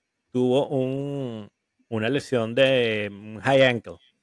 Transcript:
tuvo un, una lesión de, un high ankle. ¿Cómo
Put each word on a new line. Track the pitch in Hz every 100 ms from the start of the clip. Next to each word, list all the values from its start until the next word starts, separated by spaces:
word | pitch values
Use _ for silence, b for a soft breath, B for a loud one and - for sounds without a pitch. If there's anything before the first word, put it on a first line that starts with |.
| _ _ _
tuvo | 123 127 131 -
un, | 139 127 135 143 143 127 110 101 _ _ _ -
una | 113 110
lesión | 139 - 123 113
de, | 120 135 131 117 107 104
un | 101 107 107
high | 113 135
ankle. | 131 117 92
¿Cómo | 85 _ _